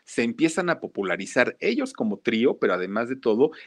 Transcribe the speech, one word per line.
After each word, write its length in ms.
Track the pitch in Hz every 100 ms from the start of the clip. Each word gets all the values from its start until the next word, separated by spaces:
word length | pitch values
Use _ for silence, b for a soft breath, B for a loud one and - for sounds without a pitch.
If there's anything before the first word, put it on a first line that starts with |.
se 220 | - -
empiezan 460 | 117 117 160 160 175
a 100 | 160
popularizar 760 | - - 95 175 190 135 123 -
ellos 320 | 196 240 262
como 260 | - 110 98
trío, 400 | - 110 123 -
pero 160 | 110
además 340 | 90 92 104 120
de 60 |
todo, 380 | 131 120 107 156 B